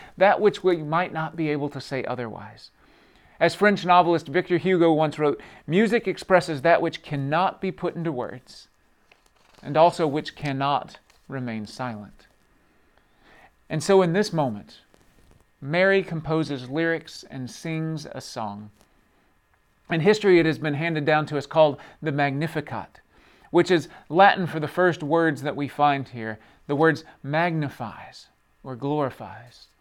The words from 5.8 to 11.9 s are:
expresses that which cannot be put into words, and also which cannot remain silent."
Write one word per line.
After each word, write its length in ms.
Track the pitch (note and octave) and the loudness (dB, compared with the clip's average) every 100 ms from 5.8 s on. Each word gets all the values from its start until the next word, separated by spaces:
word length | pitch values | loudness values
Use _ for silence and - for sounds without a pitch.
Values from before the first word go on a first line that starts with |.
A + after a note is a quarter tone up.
| A3+ A3+ G3 | 2 2 -2
expresses 540 | E3+ - F3+ E3+ D3 | -6 2 2 4 0
that 200 | E3 E3+ | 2 4
which 200 | E3 - | 2 -6
cannot 580 | - C#3+ C#3 D#3 F#3 - | -8 -6 -2 0 0 -2
be 120 | F#3+ | -6
put 240 | - F3 E3+ | -4 -6 -6
into 160 | E3 | -6
words, 560 | B2+ A2 B2+ - - - _ _ _ _ _ _ _ _ _ | -6 -8 -12 -18 -20 -20 _ _ _ _ _ _ _ _ _
and 120 | C#3 D3 | -2 4
also 300 | E3+ E3+ D#3 | 4 4 -2
which 300 | D3 - - | -2 -6 -8
cannot 640 | D3 C3+ C#3 C#3+ - - _ _ - | -6 -4 -2 -2 -6 -16 _ _ -12
remain 380 | C3+ B2 A2 G#2 | -10 -8 -8 -10
silent." 640 | - B2+ | -10 -10